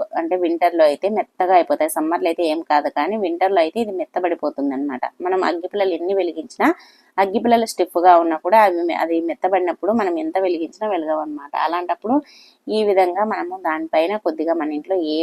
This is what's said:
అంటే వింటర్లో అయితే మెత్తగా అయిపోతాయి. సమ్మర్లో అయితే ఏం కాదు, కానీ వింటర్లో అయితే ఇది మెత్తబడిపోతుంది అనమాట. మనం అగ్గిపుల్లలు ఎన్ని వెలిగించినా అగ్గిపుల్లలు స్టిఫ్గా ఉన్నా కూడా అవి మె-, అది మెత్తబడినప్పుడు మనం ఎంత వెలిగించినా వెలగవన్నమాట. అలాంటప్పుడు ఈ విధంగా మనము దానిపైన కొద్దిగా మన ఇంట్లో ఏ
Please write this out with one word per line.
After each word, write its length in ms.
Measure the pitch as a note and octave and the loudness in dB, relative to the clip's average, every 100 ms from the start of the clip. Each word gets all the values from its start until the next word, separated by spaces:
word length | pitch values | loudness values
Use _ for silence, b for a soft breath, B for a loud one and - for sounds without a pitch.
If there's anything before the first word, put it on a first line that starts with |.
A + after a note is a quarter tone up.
| - - | -2 -4
అంటే 200 | E3 F3+ | -2 -2
వింటర్లో 460 | F3 E3+ F3 E3 | 0 2 2 4
అయితే 260 | D3+ C#3+ F#3+ | 2 2 -2
మెత్తగా 460 | G#3+ - - F#3 F#3 | -2 -4 -2 4 4
అయిపోతాయి. 360 | D#3+ D3 D#3 | 4 0 -2
సమ్మర్లో 380 | D#3+ D#3 F3 F3+ | -2 -2 0 -2
అయితే 140 | E3 E3+ | 0 -2
ఏం 160 | D#3 | -2
కాదు, 280 | D#3+ D3 D3 | 0 0 0
కానీ 260 | - D3+ A3 | -2 -2 -2
వింటర్లో 440 | F#3+ E3+ F#3+ G3 | -2 0 0 2
అయితే 180 | D#3+ A3+ | 2 0
ఇది 140 | G#3+ F#3 | -4 -4
మెత్తబడిపోతుంది 800 | D#3 - F3+ E3 D3+ D3 C#3+ | -6 -4 -2 -2 -4 -4 -4
అనమాట. 320 | C3 C#3+ B2+ B2+ - | -2 -4 -6 -8 -6
మనం 200 | F3 F#3 | -4 0
అగ్గిపుల్లలు 520 | F3 E3+ F3+ G#3 F#3+ E3 | 0 -2 -4 -2 -2 -2
ఎన్ని 200 | E3+ G3 | -2 -2
వెలిగించినా 540 | F3+ D#3+ - - A#3 F4+ b b b b | -2 -4 -10 -2 0 0 b b b b
అగ్గిపుల్లలు 500 | G3 G#3 A3+ A#3 A3+ | 0 0 2 2 2
స్టిఫ్గా 460 | - F3 F3 F3+ F3 | -2 -2 2 6 6
ఉన్నా 200 | E3+ D#3+ | 6 0
కూడా 200 | F3+ A3 | 2 4
అవి 200 | G#3 E3+ | 4 2
మె-, 140 | E3+ - | -2 -2
అది 180 | E3 E3 | -2 -2
మెత్తబడినప్పుడు 720 | E3 D3+ F#3 F#3+ F3+ - F3 | -2 -2 0 2 0 -2 0
మనం 200 | A#3 G3 E3+ | 0 0 -2
ఎంత 180 | D#3+ F3+ | -2 0
వెలిగించినా 460 | F#3+ E3 D#3+ - G#3+ | 0 0 -4 -6 -4
వెలగవన్నమాట. 640 | F3+ D#3 D#3 D#3 D3 C#3+ C3+ | -2 -2 -4 -4 -10 -8 -4
అలాంటప్పుడు 540 | D#3 F3 F3 F3 G#3+ C#4 - b b b - | -2 -2 -4 -4 0 -2 -2 b b b -4
ఈ 120 | G#3+ | 0
విధంగా 400 | G#3 F#3+ F#3 F3 G#3+ | 2 4 2 2 -2
మనము 300 | F#3+ E3+ F#3 | -2 -6 -6
దానిపైన 520 | F3+ D#3 D#3+ D#3+ E3 G#3+ | -4 -4 -2 0 0 -2
కొద్దిగా 360 | F3+ D#3+ D#3+ | -4 -2 -2
మన 220 | E3 D3+ D3+ | -2 -4 -6
ఇంట్లో 220 | D3+ F#3+ D#3 | -4 -2 -2
ఏ 120 | D#3 | -2